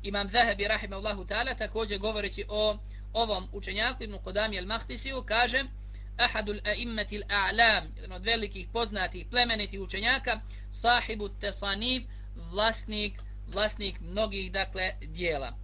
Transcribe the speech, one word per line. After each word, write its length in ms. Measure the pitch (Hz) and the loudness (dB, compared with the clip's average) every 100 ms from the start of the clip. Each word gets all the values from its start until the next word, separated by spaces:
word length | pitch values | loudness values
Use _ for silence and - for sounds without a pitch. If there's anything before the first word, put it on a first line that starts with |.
Imam 260 | 202 202 196 | -2 -2 4
Zahabi, 380 | 220 233 196 202 | 6 6 4 0
rahimahullahu 580 | 214 208 190 214 202 175 | 0 -2 -6 -4 -4 -2
ta'ala, 320 | 208 262 233 | -2 0 -2
također 420 | 214 214 220 202 | -4 -4 -2 -2
govoreći 460 | 202 214 202 190 196 | -2 -2 -4 -4 -4
o 280 | 160 160 208 - - - | 0 0 0 -8 -12 -6
ovom 340 | 220 226 196 185 | -2 0 0 -4
učenjaku, 500 | 202 180 196 233 247 | -6 -4 0 0 -2
Ibn 100 | 226 | -8
Qudami 460 | 196 - 190 220 196 | -8 -4 0 0 -2
al-Mahdisiju, 640 | 180 226 - 247 269 262 - | -4 -6 -4 -4 -4 -4 0
kaže: 380 | 220 247 247 269 - - - - - | 2 4 2 -2 -8 -12 -12 -12 2
„Ahadul 420 | 233 220 208 208 | 2 2 -4 -4
a'immatil 600 | 208 202 240 220 202 208 - | -2 -2 -2 -4 -4 -6 -2
a'lam”, 560 | 202 190 208 233 202 156 - | 0 2 8 8 8 4 -12
jedan 160 | 185 | -12
od 140 | 185 196 | -6 2
velikih, 420 | 226 208 190 180 | 2 2 -6 -4
poznatih, 520 | 226 226 202 180 180 - | -2 0 0 -2 -4 2
plemenitih 480 | 247 240 220 202 196 | 6 6 6 0 -4
učenjaka, 600 | 185 190 220 262 254 214 - - - | -4 0 2 2 2 -2 -4 -10 -6
sahibu 580 | - 233 240 226 220 202 | 0 4 4 2 -4 -6
tesanif, 760 | - 202 196 202 196 233 254 - - - - | -4 0 0 0 0 0 0 -2 -10 -12 -10
vlasnik, 800 | 165 180 220 220 - 214 208 - - - - | -6 2 2 2 0 2 2 -2 -12 -12 -6
vlasnik 480 | - - - 98 - | 2 2 2 -2 -2
mnogih, 520 | 165 190 220 196 185 | -6 -2 -2 -2 -2
dakle, 420 | 190 190 190 185 - | 0 0 0 0 -2
djela. 500 | 151 160 175 147 127 113 | -10 -4 -2 -2 -4 -8